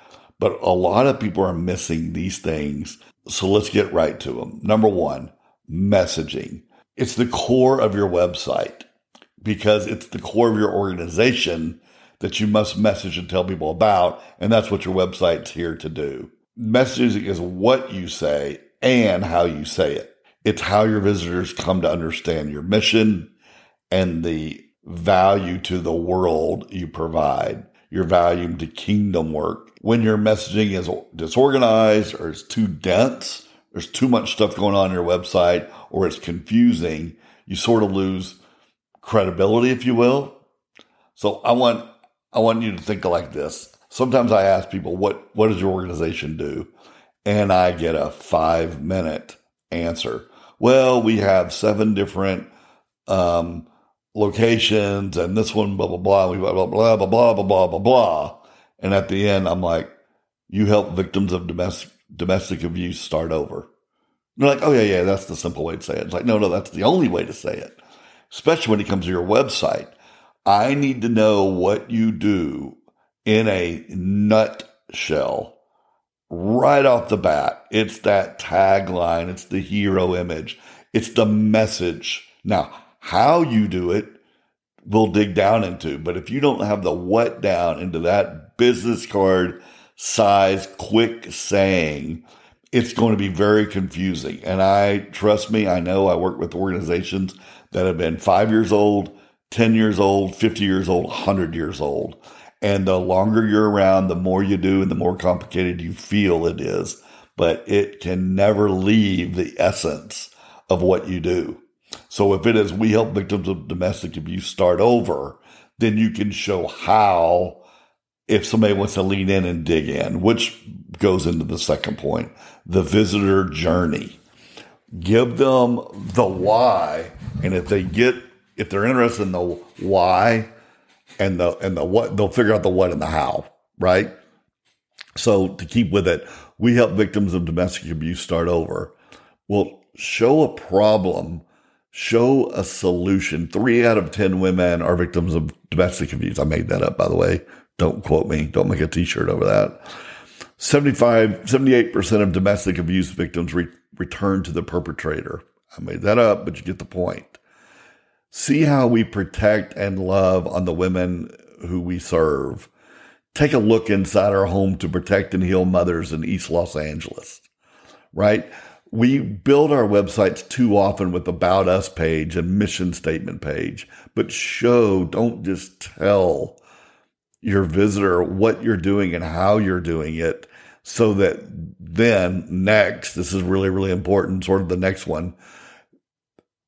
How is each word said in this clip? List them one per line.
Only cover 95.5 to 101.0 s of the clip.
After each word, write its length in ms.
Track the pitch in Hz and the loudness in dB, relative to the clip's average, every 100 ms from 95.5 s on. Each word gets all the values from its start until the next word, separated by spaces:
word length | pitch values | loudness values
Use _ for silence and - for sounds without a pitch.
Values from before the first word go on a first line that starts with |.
me, 180 | 110 101 | 0 0
I 120 | 90 | 0
know 260 | 87 95 98 | 0 0 2
I 80 | |
work 240 | 85 92 - | 2 -2 -4
with 160 | 82 | -6
organizations 800 | 87 95 90 82 85 85 98 95 - - - _ | -4 -4 -4 -2 -4 -4 -4 -6 -8 -20 -20 _
that 140 | - 92 | -2 -2
have 120 | 85 | -2
been 180 | 82 80 | -4 -2
five 340 | - 92 107 | 2 2 4
years 220 | 110 101 | 2 4
old, 380 | 104 104 101 95 - _ _ - | 4 4 2 -2 -10 _ _ -8
ten 240 | - 113 | 0 2
years 240 | 110 110 95 | 4 2 4
old, 380 | 98 98 95 - | 2 2 0 0
fifty 280 | 113 - | 0 0
years 240 | 98 92 85 | 0 0 2
old, 220 | 90 | 0